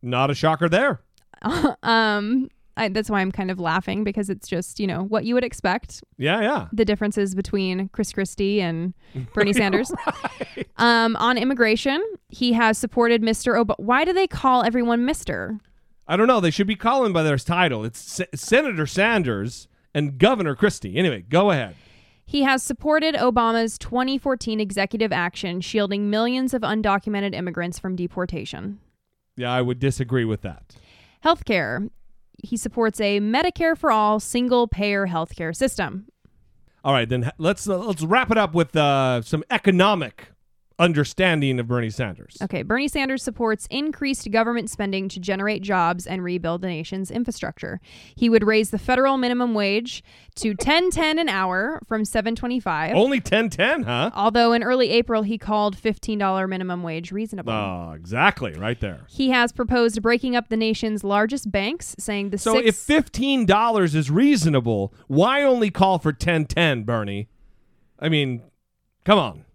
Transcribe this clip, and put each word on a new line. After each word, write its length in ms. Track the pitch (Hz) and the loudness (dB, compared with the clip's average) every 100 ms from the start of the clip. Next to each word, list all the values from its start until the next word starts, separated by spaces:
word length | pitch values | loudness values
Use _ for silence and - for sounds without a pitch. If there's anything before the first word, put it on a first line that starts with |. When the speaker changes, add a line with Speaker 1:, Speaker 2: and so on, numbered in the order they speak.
Speaker 1:
Not 300 | 123 123 139 | -4 0 0
a 40 | 143 | 2
shocker 340 | 156 160 170 | 2 2 2
there. 320 | 175 277 190 _ _ _ - | 2 2 -2 _ _ _ -8
Speaker 2:
<laughs> 340 | 202 339 311 - | -2 0 0 -2
Um, 680 | - 226 220 208 208 262 262 _ _ - | 0 2 2 0 0 0 -2 _ _ -6
I, 120 | 220 | -2
that's 200 | 190 214 | -2 -2
why 120 | 208 | 0
I'm 100 | 190 | 0
kind 180 | 190 185 | -2 -4
of 100 | 185 | -2
laughing, 440 | 170 165 185 190 | -2 -2 -2 -4
because 260 | 214 202 196 | -2 -2 -4
it's 180 | 190 - | -6 -4
just, 320 | 175 185 - | -6 -6 -6
you 80 | 196 | -4
know, 160 | - | -4
what 200 | 196 214 | -2 -2
you 100 | 220 | 0
would 120 | 247 247 | 0 0
expect. 580 | - 196 196 - - - _ | -4 -2 -2 -6 -20 -20 _
Speaker 1:
Yeah, 240 | 139 196 | 0 0
yeah. 260 | 220 285 160 | 0 0 -4
Speaker 2:
The 100 | 214 214 | 0 2
differences 480 | 208 214 214 196 | 2 0 -2 -2
between 540 | 185 196 202 190 185 196 | -2 -4 -2 -2 -2 -6
Chris 220 | - 208 | -4 -6
Christie 480 | - 190 - 196 208 | -4 -6 -2 0 0
and 340 | 175 165 175 175 - | 0 -2 -6 -8 -14
Speaker 1:
<laughs> 200 | - 123 | -12 -8
Speaker 2:
Bernie 200 | - 202 | 0 2
Sanders. 380 | 202 202 190 254 359 - | 4 2 0 -2 -4 -6
Speaker 1:
Right. 640 | - - - - - - - | -6 -8 -10 -12 -10 -12 0
Speaker 2:
Um, 380 | 240 233 226 226 | 4 4 2 2
on 220 | 233 247 | 0 2
immigration, 680 | 247 262 226 214 277 277 440 403 _ | 0 2 2 2 0 -2 -2 -8 _
he 240 | - 247 | -4 0
has 240 | 233 233 220 | 4 4 2
supported 460 | 226 - 233 233 | -2 2 4 4
Mister 340 | 220 220 - 233 | 2 0 0 2
Ob-, 160 | 220 - | 2 -2
why 260 | 202 247 | 0 2
do 80 | 330 | 2
they 140 | 370 381 | 2 0
call 360 | - 262 254 | 0 2 4
everyone 420 | 233 240 233 233 247 | 2 2 0 0 0
Mister? 540 | 311 - 95 90 214 _ _ _ _ - | -2 -6 -6 -6 -10 _ _ _ _ -4
Speaker 1:
I 100 | 175 | 2
don't 100 | 226 | 4
know. 120 | 247 | 4
They 120 | 175 | 2
should 160 | 151 196 | 0 -2
be 80 | 214 | 0
calling 380 | 226 269 240 | 0 2 2
by 100 | 170 | 2
their 140 | 156 139 | 0 0
title. 460 | - 175 180 117 | -2 0 2 0
It's 140 | 110 - | -6 -10
Se-, 300 | - - 180 135 | -14 -8 -8 -8
Senator 500 | - 233 302 185 151 | 2 2 4 -2 -2
Sanders 840 | - 208 226 147 104 107 - - _ _ | 0 2 2 0 -2 -4 -8 -20 _ _
and 260 | 143 147 135 | -4 -4 4
Governor 340 | 202 247 170 | 4 4 -2
Christie. 440 | 139 208 - 98 98 | 2 0 0 -6 0
Anyway, 280 | 180 113 90 | 0 -2 0
go 220 | 151 202 | 2 4
ahead. 260 | 160 110 - - _ _ _ - | 2 -2 -10 -20 _ _ _ -6
Speaker 2:
He 180 | 285 | 0
has 180 | 269 269 | 2 0
supported 540 | - 247 294 311 311 302 | -2 -6 0 2 2 0
Obama's 600 | 247 233 233 226 226 - | 0 2 2 2 -2 -4
twenty 400 | - 247 254 269 | -6 -4 -2 -2
fourteen 420 | 285 262 - 220 | -2 -4 -4 -4
executive 520 | 214 196 196 220 220 | -4 -2 -4 -2 -2
action 500 | 160 175 - 196 175 | -2 -4 -6 -8 -6
shielding 480 | 180 220 202 202 208 | -4 -2 -2 -2 -2
millions 440 | 208 233 254 262 | 0 0 0 -2
of 80 | 254 | -2
undocumented 720 | 220 220 214 196 - 202 202 | -2 -2 0 0 0 -4 -4
immigrants 460 | - 180 170 175 175 | -4 -8 -6 -8 -6
from 160 | 190 185 | -8 -6
deportation. 840 | 175 - 180 165 - - 196 202 _ _ _ _ _ - | -6 -4 -6 -6 -8 -10 -12 -12 _ _ _ _ _ -8
Speaker 1:
Yeah, 140 | 123 | -2
I 100 | 127 | 0
would 180 | 123 123 | 0 0
disagree 460 | 135 127 127 127 113 | -2 -2 -2 0 0
with 160 | 107 | -2
that. 340 | 95 78 - - - _ _ _ | -6 -14 -20 -20 -20 _ _ _
Speaker 2:
Healthcare. 680 | 311 339 - 202 131 123 208 - - - _ _ | 2 2 2 0 0 -4 -6 -10 -20 -20 _ _
He 140 | - 233 | -8 -6
supports 420 | - 220 220 - | -6 0 0 0
a 200 | 208 202 | 0 0
Medicare 580 | 208 247 349 - 330 320 | 2 2 0 0 0 2
for 140 | 311 | 2
all 280 | 220 214 214 | 4 4 2
single-payer 880 | - 247 247 247 233 - 208 202 196 | 0 -2 2 2 2 0 0 0 -2
healthcare 480 | 170 165 - 165 165 | -2 -6 -6 -8 -2
system. 500 | 269 - 180 185 214 _ _ _ _ _ _ _ | -2 -2 -6 -6 -14 _ _ _ _ _ _ _
Speaker 1:
All 100 | 139 | 0
right, 140 | 139 117 | 2 2
then 140 | 123 120 | 0 -2
h-, 60 | - | -2
let's, 300 | 160 202 - | -2 0 -2
uh, 100 | 185 | -4
let's 260 | 220 175 | -2 -4
wrap 260 | 160 226 240 | 2 2 4
it 80 | 220 | 2
up 160 | 196 | 2
with, 220 | 165 165 160 | 2 2 2
uh, 460 | 147 139 131 123 | 2 4 2 0
some 220 | 110 156 - | -2 -4 -2
economic 800 | 233 - 180 190 196 131 - - _ _ _ _ _ | 0 4 4 2 0 -4 -10 -20 _ _ _ _ _
understanding 800 | 175 151 143 - 185 160 139 127 | 2 4 0 2 2 2 0 -2
of 100 | 117 | -2
Bernie 220 | 120 113 | -2 -2
Sanders. 480 | 107 117 87 - - | -4 -6 -6 -16 -10
Speaker 2:
Okay, 200 | 190 175 | -6 -6
Bernie 280 | - 226 285 | -2 -2 -2
Sanders 340 | 294 269 262 | -2 -2 -4
supports 420 | - 214 233 214 - | -6 -4 -2 -2 -4
increased 580 | 262 302 294 277 269 - | -6 -6 -4 -4 -4 -2
government 400 | 220 226 233 226 | 0 2 -2 -4
spending 380 | - 202 190 190 | -6 -4 -2 -4
to 140 | 190 | -8
generate 400 | 180 196 202 208 | -4 -2 0 -2
jobs 440 | 196 190 170 180 180 | 0 2 2 0 -6
and 160 | 190 | -6
rebuild 400 | 180 180 165 170 | -4 -4 -2 -4
the 60 | 185 | -4
nation's 420 | 170 165 190 190 | -6 -6 -8 -6
infrastructure. 720 | - 240 - - - - 180 - - - | -4 -6 -4 -8 -8 -10 -12 -14 -20 -20
He 140 | - 233 | 0 4
would 180 | 226 208 | 6 6
raise 260 | 220 220 | 4 2
the 60 | 214 | -2
federal 380 | - 254 269 269 | 0 2 4 2
minimum 360 | 247 247 247 | 0 0 0
wage 500 | 214 202 202 240 - - - - - | 0 0 0 -2 -12 -16 -20 -20 -6
to 180 | 220 | -4
Speaker 1:
<laughs> 60 | 202 | -2
Speaker 2:
ten 300 | - 311 370 | 2 4 4
ten 280 | 339 320 311 | 0 0 0
an 120 | 330 | 0
hour 520 | 190 190 185 220 320 - | 0 0 0 -2 -6 -4
from 160 | 220 | -4
seven 320 | 214 226 214 233 | 0 -2 -2 -4
twenty-five. 580 | 247 247 202 156 160 | -4 -4 -2 -2 0
Speaker 1:
Only 280 | 196 240 277 | 4 4 2
ten 280 | - 208 226 | 0 0 0
ten, 340 | - 208 311 | 0 0 2
huh? 280 | 160 120 175 | 0 0 0
Speaker 2:
Although 380 | - 208 226 233 | 0 0 4 4
in 120 | 233 | 4
early 260 | 240 254 247 | 2 2 2
April, 320 | 233 240 226 | 2 2 0
he 160 | 208 220 | -2 -4
called 400 | - 214 208 196 | -2 0 0 0
fifteen 420 | 226 214 - 214 | -4 -4 -4 -2
dollar 260 | 196 190 190 | 0 0 -2
minimum 380 | 190 185 175 | -4 -4 -6
wage 260 | 170 160 170 | -6 -8 -8
reasonable. 440 | 190 220 202 - | -8 -8 -8 -4
Speaker 1:
Oh, 400 | 110 101 90 85 78 | -4 -2 -6 -10 -12
exactly, 560 | 85 113 175 - 113 | -8 2 2 2 -6
right 260 | 78 104 120 | -6 -6 -4
there. 240 | 104 85 - | -6 -8 -18
Speaker 2:
He 220 | - 269 | -4 0
has 240 | 254 240 | 2 0
proposed 480 | - 247 247 233 220 | -2 -2 2 2 0
breaking 340 | 220 240 262 247 | 0 0 0 -2
up 140 | 233 | -2
the 80 | 220 | -2
nation's 480 | 220 220 226 214 196 | 0 0 -2 -4 0
largest 440 | 202 214 269 214 | 0 0 -2 -4
banks, 460 | 196 202 330 - - | -2 -2 -6 -10 -12
saying 340 | - 202 196 | -6 -4 -4
the 60 | 196 | -4
Speaker 1:
So 180 | - 233 | 2 4
Speaker 2:
six 120 | 233 | 4
Speaker 1:
if 80 | 196 | 0
fifteen 680 | - 302 - - 269 277 208 | 2 2 2 -2 0 2 4
dollars 500 | 196 233 220 180 151 | 4 4 2 2 2
is 160 | 139 | 2
reasonable, 840 | 156 277 277 160 143 117 107 98 - - | 4 6 6 4 2 2 0 -2 -6 -2
why 340 | 143 202 277 | 4 4 4
only 300 | 285 254 214 | 4 4 2
call 280 | - 190 185 | 4 4 4
for 120 | 156 | 0
ten 320 | 147 170 165 | -2 0 0
ten, 400 | 151 - 170 127 | 0 0 2 0
Bernie? 460 | 107 117 104 101 104 _ - _ _ _ _ _ | -2 -4 -2 -6 -8 _ -20 _ _ _ _ _
I 120 | 156 | 0
mean, 320 | 156 139 120 117 _ _ _ _ _ - | 0 0 -4 -10 _ _ _ _ _ 4
come 140 | 208 | 4
on. 260 | 131 82 - | 4 -6 -20